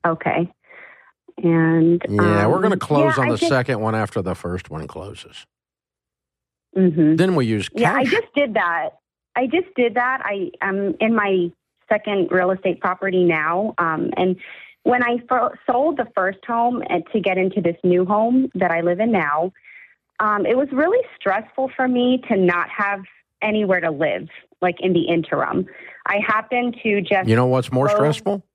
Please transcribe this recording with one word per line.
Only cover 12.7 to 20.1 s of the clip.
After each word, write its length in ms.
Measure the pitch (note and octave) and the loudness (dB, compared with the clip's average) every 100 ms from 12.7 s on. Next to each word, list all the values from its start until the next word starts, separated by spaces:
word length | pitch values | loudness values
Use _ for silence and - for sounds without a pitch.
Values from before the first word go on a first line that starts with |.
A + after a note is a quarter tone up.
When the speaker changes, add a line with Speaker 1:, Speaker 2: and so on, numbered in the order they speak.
| - | -2
Speaker 1:
property 440 | F#3+ F#3 G3 F#3 | -4 -4 -2 2
now. 500 | F3 D#3+ D#3 F3 A3 A3+ | 2 2 0 -2 -4 -2
Um, 340 | E3+ D#3+ F3 - | -2 -2 -4 -2
and 180 | F#3 F#3 - - - _ | -2 -2 -8 -20 -20 _
when 200 | - B3 | 0 0
I 140 | A#3+ A#3+ A#3+ | 0 -2 -2
fo-, 220 | B3+ - - - | 0 0 -4 -2
sold 280 | A#3+ D4+ C#4+ | 0 0 0
the 100 | A#3 - | -4 -2
first 240 | F#3 F#3+ - | -2 -4 -6
home 380 | A#3 A#3+ B3 - | 0 0 -2 -4
and 140 | F3 D#3+ | -4 -2
to 80 | A3 | -2
get 180 | F#3+ F#3 | 0 0
into 240 | F#3+ G3+ | 0 0
this 140 | E3+ E3+ | -2 0
new 220 | F3+ F3+ F#3 | 2 2 2
home 440 | G#3 A3+ B3+ C4 F#3 | 2 2 2 0 0
that 160 | F3+ | 0
I 100 | E3+ | 0
live 180 | E3+ F3 | 0 0
in 120 | A3+ | 0
now, 400 | G#3+ D3+ D3 F3+ _ - - - _ _ | 2 0 -2 -2 _ -20 -20 -20 _ _